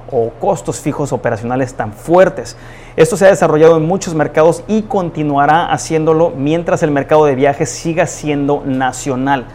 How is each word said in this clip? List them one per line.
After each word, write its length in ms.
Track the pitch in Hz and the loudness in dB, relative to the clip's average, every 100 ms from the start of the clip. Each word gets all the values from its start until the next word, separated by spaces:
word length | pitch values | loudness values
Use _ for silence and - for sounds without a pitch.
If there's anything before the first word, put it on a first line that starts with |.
| - | -6
o 200 | 127 113 - | -2 -2 -2
costos 400 | 185 175 - - | -2 -2 -4 -6
fijos 340 | 151 135 139 | -6 -4 -4
operacionales 600 | 131 123 110 117 127 131 - | -4 -4 -4 -4 -4 -4 -6
tan 180 | 110 | -10
fuertes. 640 | - - 175 185 - 117 - - - - - | -10 2 4 4 2 -10 -16 -20 -20 -6 2
Esto 220 | 160 185 | 2 4
se 80 | 190 | 4
ha 40 | |
desarrollado 480 | 196 165 151 160 165 | 4 2 4 6 4
en 100 | 156 | 2
muchos 260 | 190 190 | -2 -4
mercados 500 | 160 147 156 165 165 - | -2 -2 2 2 2 -2
y 160 | 214 | -4
continuará 880 | 214 202 170 156 151 139 143 160 165 | -2 -4 -4 -4 -2 0 2 2 0
haciéndolo 600 | 147 - 160 156 160 170 139 | -4 -2 -2 0 2 0 0
mientras 480 | 139 165 175 175 | -2 -2 0 0
el 80 | 160 | 0
mercado 340 | 143 135 156 151 | 0 2 4 4
de 100 | 131 | 4
viajes 340 | 139 139 156 | 0 0 -4
siga 360 | - 170 165 160 | -6 -4 -2 -2
siendo 560 | - 147 143 143 147 139 | -4 -4 -2 -2 -2 -2
nacional, 800 | 131 131 123 147 127 135 139 117 | -4 -4 -4 -6 -4 -2 -2 -4